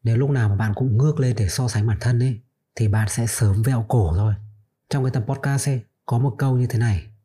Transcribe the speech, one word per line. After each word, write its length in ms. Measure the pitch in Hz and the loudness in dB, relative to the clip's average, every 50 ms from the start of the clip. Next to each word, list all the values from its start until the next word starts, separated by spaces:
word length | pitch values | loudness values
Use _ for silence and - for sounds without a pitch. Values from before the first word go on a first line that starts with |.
Nếu 140 | _ 117 113 | _ 0 0
lúc 140 | 120 139 139 | 2 2 2
nào 180 | 143 131 113 107 | 2 2 2 2
mà 80 | 101 | 0
bạn 160 | 98 110 107 101 | 0 0 -2 -2
cũng 240 | - 127 131 104 113 | -2 0 0 2 2
ngước 220 | 139 151 147 - | 2 2 2 2
lên 160 | 131 123 123 107 | 0 0 0 0
để 100 | 107 90 | -2 -2
so 200 | - - 127 120 | -2 -2 -2 -2
sánh 180 | - 107 104 | 0 0 0
bản 100 | 117 107 - | 0 0 0
thân 180 | - 120 123 120 | 0 0 2 2
ấy, 220 | 123 131 123 104 - _ _ _ _ _ _ | 2 0 -2 -4 -10 _ _ _ _ _ _
thì 140 | - 113 104 | -2 0 2
bạn 200 | 101 107 110 101 | 2 2 0 0
sẽ 160 | - - 117 | -2 -2 -2
sớm 360 | 110 - - 120 104 95 104 | -2 0 2 2 2 2 2
vẹo 240 | 110 135 131 120 110 107 | 2 0 0 0 -2 0
cổ 260 | 127 123 98 80 80 | 0 0 2 2 2
thôi. 180 | 90 104 110 101 - - - - _ _ _ _ _ _ _ | 2 2 0 0 -2 -6 -16 -20 _ _ _ _ _ _ _
Trong 160 | - 143 131 | -2 -2 -2
cái 60 | 131 | 0
tập 140 | 123 131 107 - | -2 -2 -2 -2
podcast 400 | 135 127 - 143 139 131 - 147 | -4 -4 -2 -2 -2 0 0 -2
ấy, 120 | 135 123 - _ _ _ _ | -2 -2 -4 _ _ _ _
có 120 | - 120 117 | -2 0 0
một 160 | 131 139 107 - | 0 0 -2 0
câu 200 | 143 135 131 123 | 0 0 2 2
như 80 | 123 | 0
thế 120 | 120 - 110 | 0 0 0
này. 280 | 117 113 104 82 - - - _ | 0 2 0 -2 -4 -8 -20 _